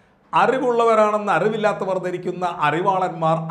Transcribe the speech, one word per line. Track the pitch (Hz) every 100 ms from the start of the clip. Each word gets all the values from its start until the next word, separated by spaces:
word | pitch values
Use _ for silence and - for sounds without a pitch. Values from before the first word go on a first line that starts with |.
| _ _ _
"അറിവുള്ളവരാണെന്ന് | 165 214 262 247 233 233 220 208 214 202 160
അറിവില്ലാത്തവർ | 214 220 208 170 190 190 180
ധരിക്കുന്ന | 180 180 180 180 170 151
അറിവാളന്മാർ | 156 196 185 180 165 160 160 165